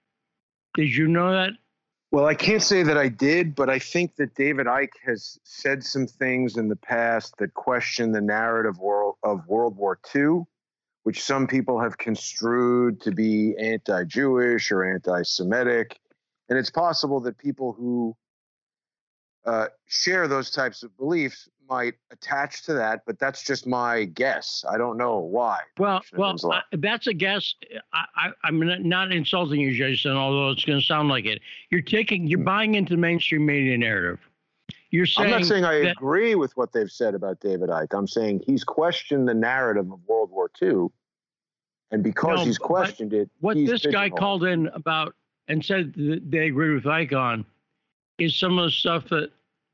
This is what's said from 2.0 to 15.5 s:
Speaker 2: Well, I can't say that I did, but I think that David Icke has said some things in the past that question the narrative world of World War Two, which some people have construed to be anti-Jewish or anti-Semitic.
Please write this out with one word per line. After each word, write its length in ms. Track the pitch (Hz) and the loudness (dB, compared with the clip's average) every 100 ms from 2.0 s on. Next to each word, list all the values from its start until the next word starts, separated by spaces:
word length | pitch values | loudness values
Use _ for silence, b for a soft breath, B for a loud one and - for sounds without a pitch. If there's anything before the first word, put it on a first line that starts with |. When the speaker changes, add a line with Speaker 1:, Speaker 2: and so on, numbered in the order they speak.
| - | -2
Speaker 2:
Well, 160 | 143 147 | 2 4
I 80 | |
can't 300 | 151 - 214 | 2 2 2
say 180 | - 196 | 4 4
that 160 | 160 147 | 4 4
I 100 | 135 | 2
did, 480 | 110 135 165 175 143 | 2 2 4 2 0
but 140 | 135 | 0
I 80 | 131 | 0
think 380 | - 175 175 - | 0 -2 -2 -2
that 180 | 135 | -4
David 320 | - 139 139 123 | 0 0 2 0
Icke 320 | 123 139 - 127 | 0 0 -4 -4
has 320 | 113 - - | -4 -6 -20
said 400 | - - 139 135 | -20 -6 -2 -2
some 240 | 127 135 127 | -2 -4 -4
things 500 | - 131 127 127 107 | -2 -2 0 0 0
in 120 | 107 | -2
the 60 | 104 | -2
past 600 | - 120 117 113 - - | -2 0 2 0 -2 -6
that 160 | 101 | -6
question 580 | - - 123 117 - 117 | -4 -2 -2 -2 -2 0
the 100 | 107 | 0
narrative 580 | 104 107 113 113 110 90 | 0 0 0 0 0 -2
world 380 | 95 101 104 - | 0 0 0 -2
of 240 | 110 98 82 | -2 -2 -2
World 300 | 110 120 98 | 0 0 0
War 220 | 101 92 | -4 -4
Two, 440 | - 143 147 170 170 _ _ _ _ _ | -4 0 2 2 -2 _ _ _ _ _
which 180 | 110 104 | -4 -4
some 240 | - 139 131 | -2 0 2
people 340 | 135 117 120 | 0 0 0
have 200 | 117 - | 0 -4
construed 1000 | 117 107 - - 113 120 123 123 120 107 | -4 -4 -6 -4 0 2 2 4 2 0
to 100 | 113 | -4
be 440 | 95 110 107 107 104 | 0 2 2 2 0
anti-Jewish 1120 | 110 113 - 95 87 - 139 127 123 117 - | -2 -2 0 -2 0 0 2 2 2 2 0
or 120 | 98 | 0
anti-Semitic. 1160 | 92 95 - 104 87 - 90 | 0 -2 0 -2 0 -2 0